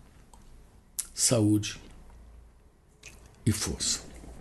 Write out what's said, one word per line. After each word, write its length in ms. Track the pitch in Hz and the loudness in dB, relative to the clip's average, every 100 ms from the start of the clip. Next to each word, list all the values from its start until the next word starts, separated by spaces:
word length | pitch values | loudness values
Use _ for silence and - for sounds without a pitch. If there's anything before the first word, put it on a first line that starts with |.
| - - - - - - - - - - - | -16 -20 -20 -20 -20 -20 -20 -20 -16 -10 -8
saúde 680 | - - 120 104 107 104 - - - - - - - - - - _ _ _ - - - - - | 0 2 4 6 4 2 -8 -16 -20 -20 -20 -20 -20 -20 -20 -20 _ _ _ -20 -20 -20 -4 0
e 60 | |
força. 480 | 101 - 67 - - - - - - | 0 0 -2 -2 -4 -6 -16 -16 -16